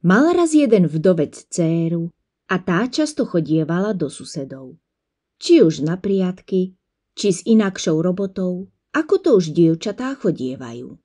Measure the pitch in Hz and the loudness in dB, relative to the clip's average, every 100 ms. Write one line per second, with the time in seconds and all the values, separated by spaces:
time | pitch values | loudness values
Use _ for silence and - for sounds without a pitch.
0 | 170 196 311 349 339 311 277 214 165 156 | 4 4 4 2 2 2 4 4 2 2
1 | 156 170 147 - - - 165 165 165 170 | 2 2 -2 -6 -12 -2 0 0 -2 -4
2 | 170 _ _ _ _ 185 185 180 254 285 | -6 _ _ _ _ -6 -2 -2 -2 -2
3 | 302 302 240 175 147 160 151 175 208 196 | -4 -2 -2 -2 0 -2 0 -2 -2 -4
4 | 147 - 131 - 135 135 131 160 _ _ | -6 -8 -14 -12 -12 -14 -18 -20 _ _
5 | _ _ _ _ - 339 165 156 151 180 | _ _ _ _ 4 6 6 4 -4 -4
6 | 196 196 185 185 - 190 185 _ _ _ | -2 -2 -2 -4 -4 -2 -2 _ _ _
7 | _ - 254 170 - 220 196 190 - 156 | _ -4 -2 -2 2 2 2 -2 -2 0
8 | 175 185 196 190 185 180 196 _ _ 285 | 0 -2 -6 -6 -6 -6 -12 _ _ -6
9 | 320 381 370 220 160 170 165 165 - - | 0 0 4 2 2 2 2 2 -4 -8
10 | 254 269 202 135 127 127 120 120 131 113 | -8 -4 -4 -4 -8 -10 -14 -14 -16 -20